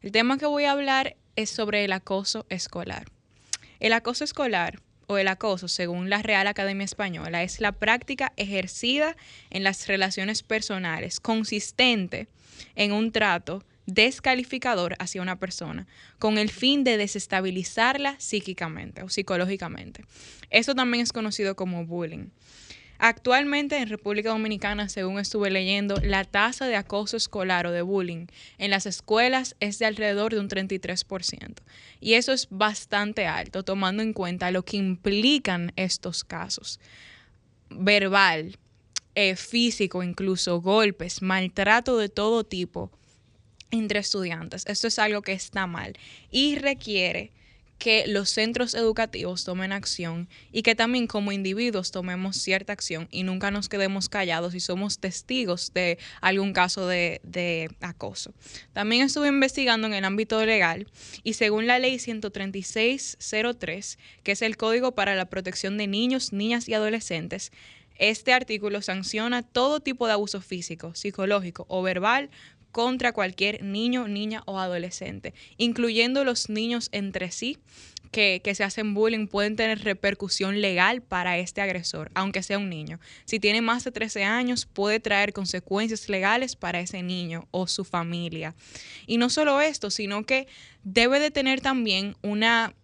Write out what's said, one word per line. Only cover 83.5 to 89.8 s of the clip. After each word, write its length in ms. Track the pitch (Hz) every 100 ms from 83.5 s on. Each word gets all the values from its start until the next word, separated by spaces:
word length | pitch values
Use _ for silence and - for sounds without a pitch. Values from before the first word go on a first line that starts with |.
| 214
más 240 | 233 240 247
de 60 |
trece 320 | 240 220 214
años, 440 | 196 233 247 247 -
puede 320 | - 202 220
traer 340 | 220 202 202
consecuencias 760 | 202 180 180 - 190 220 220 -
legales 460 | 196 190 233 254 -
para 240 | 180 175
ese 220 | 180 190
niño 460 | 180 185 175 165 -
o 160 | 180 185
su 200 | - 190
familia. 680 | 175 170 175 170 165 160 - - - - - -
Y 100 | 233
no 140 | 247
solo 300 | 247 302 277
esto, 280 | 302 294